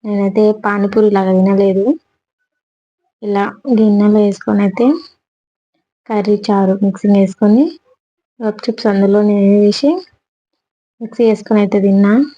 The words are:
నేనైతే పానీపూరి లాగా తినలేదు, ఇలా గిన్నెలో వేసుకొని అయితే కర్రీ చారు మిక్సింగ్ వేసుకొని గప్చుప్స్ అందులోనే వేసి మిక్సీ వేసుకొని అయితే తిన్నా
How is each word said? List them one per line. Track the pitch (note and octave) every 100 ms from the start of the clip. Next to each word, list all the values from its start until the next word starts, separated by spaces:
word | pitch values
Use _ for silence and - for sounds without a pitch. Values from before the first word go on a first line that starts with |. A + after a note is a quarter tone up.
నేనైతే | G#3+ G3+ G3 G#3 G#3+ G#3+
పానీపూరి | G#3 G3+ G3+ A3 G#3+ G3+
లాగా | F#3+ F#3
తినలేదు, | F#3 G3 G3 F#3+ G#3 D#4+ _ _ _ _ _ _ _ _ _ _ _ _
ఇలా | G#3+ G3+ G3+ - C#4+ A3+
గిన్నెలో | A3 G#3 G#3 G#3+ G#3
వేసుకొని | G3 - G#3 G3+
అయితే | F#3+ A#3+ E4+ - _ _ _ _ _ _ _ _ _ _
కర్రీ | G#3+ G3+ G#3 G#3
చారు | G3+ F#3+ F#3+
మిక్సింగ్ | G3 F#3+ G#3 G3+
వేసుకొని | F#3+ - G#3 A3 E4 E4 _ _ _ _ _ _
గప్చుప్స్ | A3 G#3+ - A3+ A3
అందులోనే | G3 G3 G3+ G#3 G3+ G3 G3+
వేసి | G#3 G3+ C#4 F4+ F4+ _ _ _ _ _ _ _ _ _
మిక్సీ | A3+ - A3+
వేసుకొని | G#3 - G#3+
అయితే | G3+ G#3 G3
తిన్నా | G3 G3+ A3+ D4